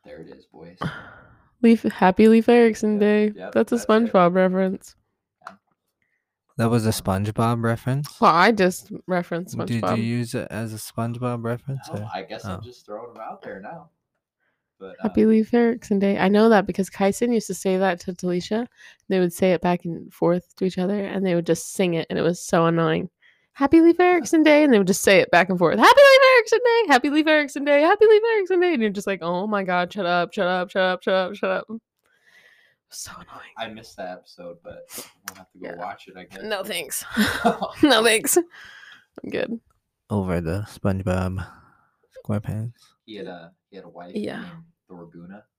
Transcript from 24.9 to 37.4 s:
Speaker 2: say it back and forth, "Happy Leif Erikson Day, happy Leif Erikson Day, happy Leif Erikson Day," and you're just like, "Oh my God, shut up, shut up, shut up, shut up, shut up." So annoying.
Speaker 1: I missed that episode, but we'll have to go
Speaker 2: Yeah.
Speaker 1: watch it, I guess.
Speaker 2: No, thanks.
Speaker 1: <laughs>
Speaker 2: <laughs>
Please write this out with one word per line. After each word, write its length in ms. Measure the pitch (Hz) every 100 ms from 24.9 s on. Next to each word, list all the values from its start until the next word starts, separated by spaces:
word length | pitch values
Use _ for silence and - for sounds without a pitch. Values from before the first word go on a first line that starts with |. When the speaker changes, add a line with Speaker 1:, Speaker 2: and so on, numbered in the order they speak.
| 196
Speaker 2:
say 160 | - 190
it 100 | -
back 180 | 175 185
and 100 | 180
forth, 200 | 165 208
"Happy 220 | 330 494
Leif 200 | 554 539 523
Erikson 260 | 508 440 440
Day, 200 | 480 466 403
happy 200 | 254 285
Leif 160 | 302 311
Erikson 380 | 311 285 294
Day, 160 | 294 285
happy 240 | 311 415 440
Leif 160 | 427 453
Erikson 260 | 440 370 370
Day," 140 | 359
and 80 | 294
you're 80 | 220
just 160 | 196 196
like, 140 | 196
"Oh 240 | 165 180 208
my 160 | 208
God, 260 | 185 180 175
shut 120 | 208
up, 280 | 175 175 175
shut 120 | - 180
up, 240 | 185 180
shut 120 | 202
up, 200 | 185 180
shut 120 | -
up, 200 | 190 185
shut 160 | 202 196
up." 160 | 185 - 220 _ _ _ _ _ _ _ _ _ _ _
So 220 | - -
annoying. 380 | - - - - -
Speaker 1:
I 100 | 113
missed 280 | 110 117 -
that 140 | 90 90
episode, 400 | _ - 87 85
but 220 | 104 - - - - _ -
we'll 80 | -
have 120 | 95
to 60 | _
go 100 | -
Speaker 2:
Yeah. 80 | -
Speaker 1:
watch 300 | 101 98 -
it, 80 | 92
I 80 |
guess. 180 | - 196
Speaker 2:
No, 200 | 214 202
thanks. 420 | 190 175 139 - -
Speaker 1:
<laughs> 40 | -
Speaker 2:
<laughs> 680 | 214 -